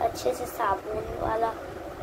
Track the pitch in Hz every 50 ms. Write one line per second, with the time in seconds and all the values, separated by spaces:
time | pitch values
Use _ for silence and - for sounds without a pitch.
0 | - - - - - 247 254 - - - - - 233 202 190 185 - 208 220 220
1 | 220 220 226 - - 226 220 220 226 226 220 - - - - - - - - -